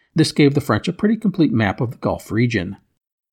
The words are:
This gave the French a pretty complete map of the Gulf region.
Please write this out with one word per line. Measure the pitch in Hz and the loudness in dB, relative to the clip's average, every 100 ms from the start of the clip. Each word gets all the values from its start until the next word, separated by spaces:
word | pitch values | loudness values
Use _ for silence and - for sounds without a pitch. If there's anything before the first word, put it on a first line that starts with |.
| _ | _
This | - 156 | -2 -2
gave | - 143 | 4 2
the | 139 | 2
French | - 107 - | 0 -2 -2
a | |
pretty | - 208 226 | -4 -2 0
complete | 208 - 143 | -2 0 0
map | 113 104 92 | 2 0 -2
of | 120 | -6
the | - | -4
Gulf | - 82 - | -6 -6 -4
region. | 101 123 110 90 98 _ _ _ _ _ | -2 0 0 -6 -10 _ _ _ _ _